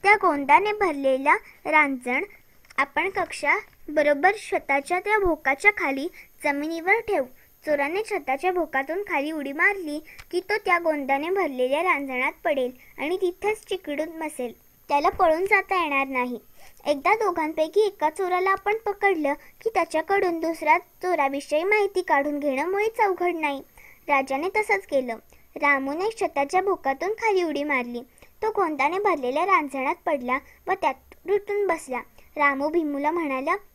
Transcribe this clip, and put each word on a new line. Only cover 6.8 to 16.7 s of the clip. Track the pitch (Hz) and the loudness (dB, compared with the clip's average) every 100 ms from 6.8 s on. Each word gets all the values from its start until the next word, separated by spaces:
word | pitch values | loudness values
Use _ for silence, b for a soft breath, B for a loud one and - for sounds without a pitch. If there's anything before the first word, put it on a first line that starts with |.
| 339 440 | 0 0
ठेवू. | 440 370 254 b b _ - | 2 -2 -2 b b _ -2
चोराने | 294 277 370 | 0 0 -2
छताच्या | 440 392 285 277 359 | -4 -6 -4 -2 0
भोकातून | 359 311 269 277 339 | 0 -2 -2 -2 -6
खाली | 403 311 294 | -4 -4 -4
उडी | 320 277 | -6 -6
मारली | 285 370 392 311 294 B B B | 0 0 0 -6 -8 B B B
की | 349 | -6
तो | 359 415 | -4 -4
त्या | 392 349 | 0 0
गोंदाने | 339 302 269 277 320 | 0 -2 -2 -2 0
भरलेल्या | 392 330 254 254 285 | -2 -2 -2 -2 0
रांजणात | 359 294 277 254 269 - | 0 -2 -2 -4 -4 -4
पडेल | 349 277 247 247 B - | -4 -2 -2 -8 B -10
आणि | 285 370 | -6 -2
तिथेच | 370 349 403 427 - | -2 -2 -4 -4 -6
चिकटून | 370 - 285 320 320 | -10 -6 -6 -6 -6
बसेल. | 311 - 247 - - _ - | -10 -8 -10 -10 -20 _ -2
त्याला | 285 330 | 2 2
पळून | - 349 320 392 | 2 2 2 2
जाता | 403 370 381 | 0 2 -2
येणार | 320 277 269 | 0 -2 -2
नाही." | 262 247 240 - b b | -2 -4 -6 -14 b b